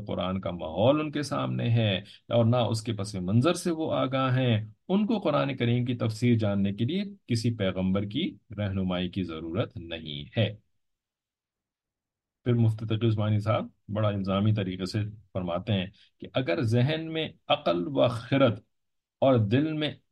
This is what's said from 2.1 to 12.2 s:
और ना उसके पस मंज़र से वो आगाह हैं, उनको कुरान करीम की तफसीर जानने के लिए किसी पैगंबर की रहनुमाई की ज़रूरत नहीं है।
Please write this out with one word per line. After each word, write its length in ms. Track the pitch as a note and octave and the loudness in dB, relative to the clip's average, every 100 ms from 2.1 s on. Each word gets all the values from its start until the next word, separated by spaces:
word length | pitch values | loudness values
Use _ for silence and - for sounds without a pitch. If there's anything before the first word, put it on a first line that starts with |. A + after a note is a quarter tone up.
| - - | -14 -2
और 140 | A2+ A2+ | 2 4
ना 180 | B2 A2 | 4 2
उसके 280 | A2 A#2 | -2 -4
पस 220 | G#2 G2 G2+ | -6 -6 -4
मंज़र 380 | F2+ A2 C#3+ F3 | 2 4 4 2
से 160 | F#3 | -2
वो 180 | E3 D3+ | -2 -2
आगाह 360 | C3 C3 C3+ C3 | -2 0 0 0
हैं, 440 | B2+ B2+ A2 G#2+ - - | 2 2 0 -2 -10 -2
उनको 300 | F#3+ G#3+ G#3+ | 0 0 0
कुरान 360 | E3 C#3+ C#3 C#3 | 0 0 0 0
करीम 300 | A#2 B2 B2 | 0 0 0
की 100 | B2 | -2
तफसीर 400 | A#2+ A2 B2 A2+ | -2 0 2 4
जानने 340 | G#2+ G2+ G2 | 2 0 0
के 120 | G2 A#2+ | 0 -2
लिए 200 | F#3 G3+ G3+ - | -2 -4 -8 -4
किसी 220 | A#2 A#2 A2 | -2 0 0
पैगंबर 500 | F#2+ F#2 F#2+ F#2+ G#2+ | -2 0 0 0 0
की 180 | A#2+ F3 - - | -2 -4 -6 -12
रहनुमाई 560 | G2+ G#2 F#2+ F#2 F2+ F2+ | -6 -4 -2 -2 -2 -2
की 140 | F#2 F2 | -4 -6
ज़रूरत 480 | D#2+ E2 F2+ C3+ - | -6 -6 -4 -4 -6
नहीं 460 | E2 E2 D#2 D2 C#2+ - | -12 -10 -10 -12 -6 -2
है। 120 | A2 A2 _ _ _ _ _ _ _ _ _ _ _ _ _ _ _ _ | -2 -2 _ _ _ _ _ _ _ _ _ _ _ _ _ _ _ _